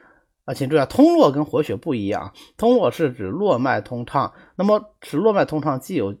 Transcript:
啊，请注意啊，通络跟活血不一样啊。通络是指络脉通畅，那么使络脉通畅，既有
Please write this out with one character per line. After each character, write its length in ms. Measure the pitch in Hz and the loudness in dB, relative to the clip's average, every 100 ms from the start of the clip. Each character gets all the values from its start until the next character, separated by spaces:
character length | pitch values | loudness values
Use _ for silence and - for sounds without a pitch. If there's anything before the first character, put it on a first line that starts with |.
| _ _ _ _ | _ _ _ _
啊， 100 | - | -12
请 140 | 131 131 | -8 -2
注 80 | 151 | 0
意 40 | |
啊， 60 | 131 | 0
通 280 | - 302 | 4 4
络 180 | 339 202 | 6 4
跟 120 | 135 | 2
活 160 | 151 - | -2 -2
血 140 | 151 | -2
不 180 | 98 - | -4 -4
一 120 | 127 98 | -4 -4
样 160 | 98 | -6
啊。 120 | 92 - - - | -8 -16 -20 -2
通 200 | 226 247 | 2 2
络 140 | 151 | 2
是 220 | - 156 | 0 -2
指 120 | 123 | -4
络 340 | 95 135 202 127 | -6 -2 0 0
脉 220 | 131 113 | 0 -2
通 260 | 104 120 120 | -4 -10 -6
畅， 260 | 147 113 - _ | -4 -4 -6 _
那 80 | - | -4
么 320 | 196 214 214 _ | 0 0 0 _
使 140 | - 143 | -8 0
络 160 | 214 | 2
脉 120 | 202 | 2
通 160 | 151 156 | 0 -2
畅， 200 | 147 131 | -4 -4
既 160 | - 185 | -4 -4
有 200 | 101 101 | -4 -6